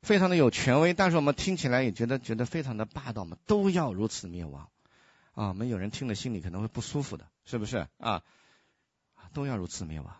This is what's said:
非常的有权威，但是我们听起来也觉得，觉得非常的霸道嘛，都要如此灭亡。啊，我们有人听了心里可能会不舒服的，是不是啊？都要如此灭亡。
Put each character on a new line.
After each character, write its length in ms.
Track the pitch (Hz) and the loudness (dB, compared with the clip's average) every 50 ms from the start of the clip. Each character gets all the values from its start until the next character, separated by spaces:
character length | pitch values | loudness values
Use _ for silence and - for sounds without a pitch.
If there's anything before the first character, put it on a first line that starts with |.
| - | 2
非 180 | - 214 202 | 4 4 6
常 100 | 185 185 | 6 6
的 60 | 180 | 6
有 140 | 170 147 120 | 6 6 6
权 300 | - - - 135 123 143 | 6 4 2 4 6 6
威， 140 | 160 175 180 | 6 4 4
但 160 | 165 196 185 | 4 4 4
是 60 | 165 | 4
我 40 | 165 | 4
们 140 | 147 143 143 | 4 4 2
听 220 | - - - 190 | 2 0 -2 -2
起 100 | 165 - | 0 0
来 160 | 139 123 127 131 | 2 2 4 2
也 80 | 120 | 2
觉 160 | 98 - 117 | 0 0 -2
得， 140 | 117 131 135 | 0 0 -2
觉 160 | 131 - 117 | -2 -4 -2
得 100 | 110 123 | -2 -2
非 160 | 117 - 165 151 | -2 -2 -6 -4
常 140 | 131 120 | -4 -4
的 80 | 107 110 | -4 -6
霸 280 | 107 _ - 131 127 113 | -6 _ -12 -10 -8 -8
道 120 | 107 95 | -8 -8
嘛， 120 | 85 80 - _ | -10 -12 -16 _
都 240 | _ 214 208 196 196 | _ 2 4 4 4
要 220 | 180 180 160 135 98 | 4 2 2 0 0
如 140 | 92 107 | -2 -2
此 220 | 110 - - - 92 | -2 -2 -6 -10 -10
灭 160 | 85 87 85 | -10 -8 -10
亡。 240 | 78 69 69 76 - _ _ _ _ _ _ _ _ _ _ _ _ _ | -10 -10 -14 -18 -20 _ _ _ _ _ _ _ _ _ _ _ _ _
啊， 160 | - 110 101 | -6 -4 -4
我 40 | 92 | -4
们 160 | 92 113 123 | -4 -4 -4
有 100 | 117 95 | -2 -4
人 120 | 92 104 | -4 -6
听 160 | - - 139 | -6 -6 -4
了 80 | 127 107 | -4 -4
心 180 | 101 - 127 117 | -4 -4 -6 -6
里 80 | 95 | -4
可 80 | 80 92 | -6 -6
能 140 | 82 92 107 | -6 -4 -6
会 60 | 110 | -6
不 120 | _ - | _ -8
舒 220 | - - - 147 139 | -8 -4 -4 -4 -4
服 140 | - - | -4 -8
的， 100 | 80 - - _ _ _ | -12 -14 -16 _ _ _
是 140 | - - 120 | -8 -6 -6
不 80 | 104 | -6
是 220 | 101 127 113 80 71 _ _ | -4 -4 -6 -6 -6 _ _
啊？ 240 | - 113 104 85 - _ _ _ _ _ _ _ _ _ _ _ _ _ _ _ _ _ _ _ - - - | -4 -4 -4 -4 -6 _ _ _ _ _ _ _ _ _ _ _ _ _ _ _ _ _ _ _ -20 -12 -8
都 140 | 151 139 | -6 -4
要 100 | 143 127 | -4 -4
如 100 | 107 90 | -4 -4
此 180 | 85 - - 92 | -6 -8 -10 -10
灭 160 | 78 78 78 | -8 -8 -10
亡。 140 | 69 - - - | -10 -12 -16 -20